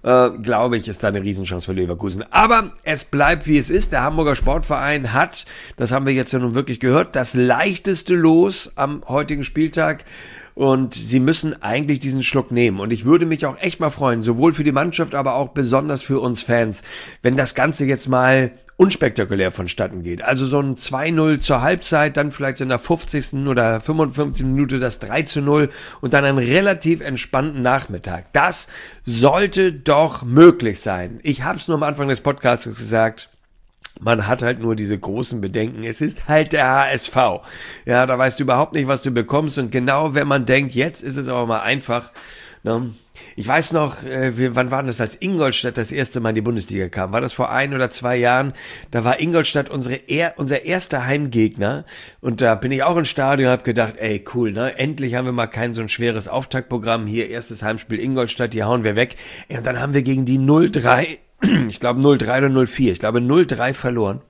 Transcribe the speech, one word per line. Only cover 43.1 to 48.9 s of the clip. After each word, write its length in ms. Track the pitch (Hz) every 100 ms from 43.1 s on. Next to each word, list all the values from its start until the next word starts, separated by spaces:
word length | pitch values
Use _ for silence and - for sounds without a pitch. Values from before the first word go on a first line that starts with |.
| - -
Ich 120 | - 104
weiß 260 | 151 160
noch, 300 | 165 147 -
äh, 340 | 131 131 131 117
wir, 180 | 127
wann 160 | 120 127
war 100 | 135
das, 180 | 135 113
als 180 | 110 -
Ingolstadt 580 | 185 180 139 - 127 117
das 140 | 110
erste 280 | 147 127 127
Mal 100 | 113
in 60 |
die 60 | 110
Bundesliga 480 | 110 113 92 98 90
kam? 220 | - 95
War 100 | 110
das 120 | 127
vor 180 | - 123
ein 220 | 123 139
oder 160 | 135 123
zwei 260 | - 123
Jahren? 380 | 123 120 127 139 - - -
Da 140 | -